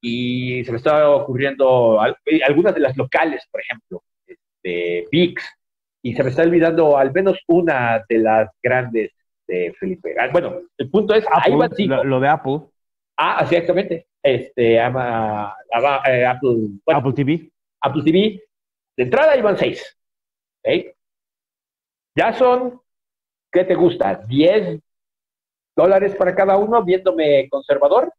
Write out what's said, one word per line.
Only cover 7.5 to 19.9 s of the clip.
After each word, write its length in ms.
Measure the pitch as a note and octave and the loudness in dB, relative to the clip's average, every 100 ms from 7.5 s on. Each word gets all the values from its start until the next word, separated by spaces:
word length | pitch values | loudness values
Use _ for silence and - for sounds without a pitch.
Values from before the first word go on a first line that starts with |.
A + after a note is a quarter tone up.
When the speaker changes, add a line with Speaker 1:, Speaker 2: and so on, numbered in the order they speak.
| E3+ E3+ C#3 A#2+ A2+ - | 2 2 0 0 -2 0
Speaker 1:
de 80 | A2+ | 0
las 320 | A2 A2 A2 _ | 2 2 0 _
grandes 500 | B2 B2+ B2 A2+ G#2+ _ _ _ - | -2 -2 -2 -4 -6 _ _ _ -8
de 260 | F2+ F2 - | -6 -6 -6
Felipe. 360 | F#2+ F#2 E2+ - | -8 -8 -8 -4
Ah, 100 | B2 | -2
bueno, 300 | E3 C#3 C3+ - _ | -2 -4 -10 -16 _
el 120 | C3 | -4
punto 240 | G3 G3+ | -2 2
es, 120 | G#3+ G#3+ | 0 2
ahí 260 | D#3 D3 | 2 2
Speaker 2:
Apple, 40 | C#3 | 2
Speaker 1:
van 160 | F3 - | 0 -2
cinco. 200 | G3 C3+ | -2 0
Speaker 2:
lo, 80 | C#3 | 0
lo 140 | C3 | 0
de 60 | C3+ | 0
Apple. 320 | D3+ C3 C#3+ - _ _ _ _ - | 0 -2 -8 -8 _ _ _ _ -4
Speaker 1:
Ah, 220 | D#3+ G#3 | -2 0
exactamente. 680 | C#3 E3+ E3+ F3+ F#3+ E3 _ _ | 0 0 0 -2 -2 -8 _ _
Este, 580 | C#3 C3 B2+ - A#2 A2+ | -2 -2 -4 -2 2 2
ama-, 760 | A#2+ B2+ B2 A2+ A2 G#2+ G#2 G#2 - | 2 -2 -4 -4 -4 -6 -8 -12 -6
ama-, 300 | A#2 C3+ C#3 C3+ | -2 0 0 0
eh, 180 | B2+ B2 | 2 0
Apple, 440 | B2+ C3+ A#2 G#2+ G2+ - | 0 0 0 -2 -8 -2
bueno, 140 | D3 | 0
Speaker 2:
Apple 120 | C3 | 0
T 120 | B2+ C3+ | -2 -2
V. 260 | E3 - _ _ _ | -2 -6 _ _ _
Speaker 1:
Apple 220 | C#3 C#3 | -4 -2
T 60 | C#3+ | 0
V. 340 | E3 G#3+ F#3+ _ _ _ _ _ - | 2 0 -4 _ _ _ _ _ -6
De 80 | |
entrada 300 | B2+ F3+ D#4 | -2 2 4
ahí 80 | C#4 | 4
van 160 | G#3+ F#3 | 2 0
seis. 400 | - - - | -2 -4 -14